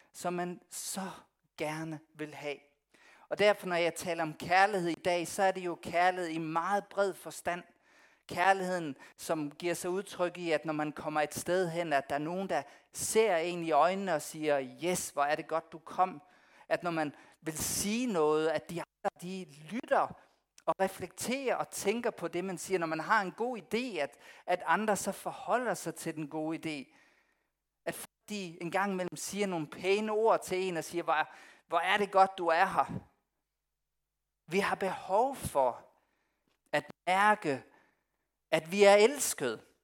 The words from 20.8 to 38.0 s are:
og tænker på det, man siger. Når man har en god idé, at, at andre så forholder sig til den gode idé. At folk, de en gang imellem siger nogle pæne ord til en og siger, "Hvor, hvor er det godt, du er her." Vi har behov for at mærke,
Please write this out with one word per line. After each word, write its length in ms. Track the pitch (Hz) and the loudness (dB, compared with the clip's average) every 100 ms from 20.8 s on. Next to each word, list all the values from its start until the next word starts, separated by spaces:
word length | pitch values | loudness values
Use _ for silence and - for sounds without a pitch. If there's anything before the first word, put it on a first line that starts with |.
| 190 - 180 - - 262 262 190 | 0 -2 -12 -8 -4 -2 -2 -2
og 140 | 151 | -4
tænker 420 | - 202 226 233 | -4 -2 0 -2
på 160 | - 170 | -4 -6
det, 180 | 170 190 | -4 -6
man 120 | 175 | -6
siger. 220 | - 190 | -2 -2
Når 80 | 165 | 0
man 120 | 160 | -2
har 220 | 156 220 | 2 2
en 100 | 190 | 0
god 260 | 170 240 233 | -4 -6 -6
idé, 400 | - 220 254 180 | -4 -4 -4 -4
at, 200 | 139 - - - - | -6 -8 -20 -10 -2
at 180 | 180 165 | -2 2
andre 300 | 175 214 196 | 2 2 0
så 160 | - | -2
forholder 600 | 185 185 - - 220 233 | -6 -8 -8 -2 -2 0
sig 220 | 175 170 160 | -4 -6 -8
til 200 | 165 156 | -8 -8
den 120 | 151 | -8
gode 300 | 156 156 160 | -6 -6 -6
idé. 380 | 165 147 127 _ _ _ _ _ _ _ _ _ - | -6 -8 -10 _ _ _ _ _ _ _ _ _ -10
At 100 | - | -10
folk, 140 | - _ - | -12 _ -12
de 280 | 208 180 165 | -8 -8 -8
en 100 | 170 | -4
gang 200 | 185 202 | -2 0
imellem 240 | 190 180 151 | -2 -4 -6
siger 320 | - 196 202 | -6 -2 -2
nogle 200 | 175 147 | -2 -6
pæne 440 | - 185 202 214 | -4 0 2 2
ord 320 | 214 226 180 | 2 4 4
til 140 | - 185 | 2 -4
en 200 | 190 165 | -2 -4
og 60 | |
siger, 200 | 151 170 | -4 -4
"Hvor, 260 | 160 156 151 - - - - | -2 0 -2 -6 -20 -20 -4
hvor 120 | 165 | -2
er 180 | 175 202 | 2 2
det 140 | 202 | 4
godt, 260 | 196 190 190 | 6 6 4
du 100 | 170 | 2
er 180 | 165 185 | 4 4
her." 200 | 170 170 - - _ _ _ _ _ _ _ _ _ _ _ _ _ - | 2 0 -2 -12 _ _ _ _ _ _ _ _ _ _ _ _ _ -4
Vi 120 | 180 | -2
har 160 | 196 190 | 0 -2
behov 600 | 190 160 - 196 262 269 | -4 -4 0 2 2 -2
for 460 | - 147 127 113 - _ _ _ _ _ _ _ _ | -4 0 0 0 -10 _ _ _ _ _ _ _ _
at 200 | 147 - - - | -4 -4 -6 0
mærke, 560 | 185 208 214 160 131 - _ _ _ | 6 6 6 2 -2 -4 _ _ _